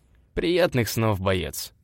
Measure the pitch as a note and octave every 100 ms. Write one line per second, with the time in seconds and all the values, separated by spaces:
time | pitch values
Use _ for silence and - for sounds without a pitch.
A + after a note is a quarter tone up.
0 | _ _ _ - F3 F3 E3+ C3+ A2 -
1 | A2 G2 F#2+ F#2 D2+ - - -